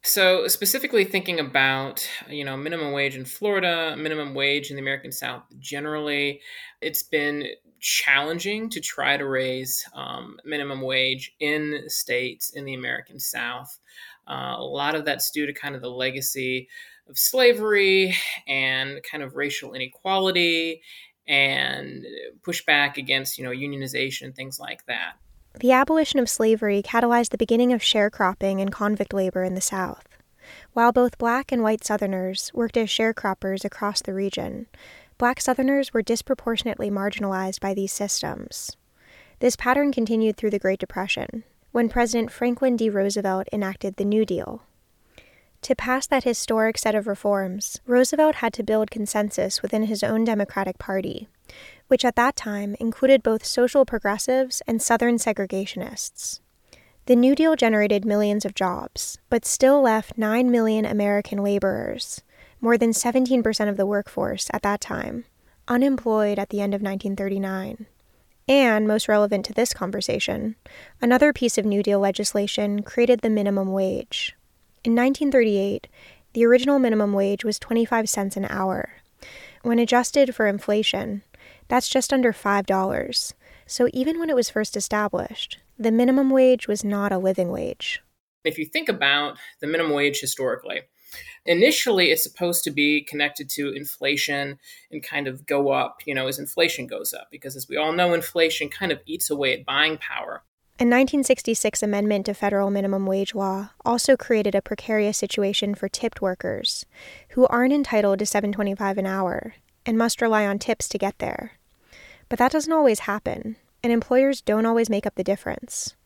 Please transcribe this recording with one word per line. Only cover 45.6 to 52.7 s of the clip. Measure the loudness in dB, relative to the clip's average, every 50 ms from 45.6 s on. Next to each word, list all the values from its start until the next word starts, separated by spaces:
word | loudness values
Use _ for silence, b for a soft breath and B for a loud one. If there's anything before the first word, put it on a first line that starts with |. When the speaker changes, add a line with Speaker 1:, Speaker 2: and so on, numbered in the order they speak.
| -4
Speaker 2:
To | -4 -2
pass | -2 0 -2 -2 -2 0
that | 0 0 0 2
historic | 0 -2 -2 -2 -2 0 2 2 2 0 0
set | -2 0 0
of | 0 0 -2
reforms, | -6 -2 0 0 0 2 0 -4 -6 -6 -8 -8 -10 -10 _
Roosevelt | 2 4 4 4 4 4 4 4 4 4
had | 2 -2 -4 -2
to | -4 -2
build | 0 2 2 2 0 -2
consensus | -6 -6 -2 -2 -2 -2 -2 -2 -2 -2 -2 -2 -2
within | -4 -2 0 0 0
his | 0 0 -2 -2
own | 0 2 2 2
Democratic | 2 2 0 0 -2 -2 -4 -4 -4 -6 _
Party, | -8 -4 -4 -4 -2 -4 -8 -10 -12 -16 _ _ _ B B B B B B B B _
which | 2 4 4
at | 2 2
that | 4 2 2 2
time | -2 -6 -6 -6 -6 -6 -6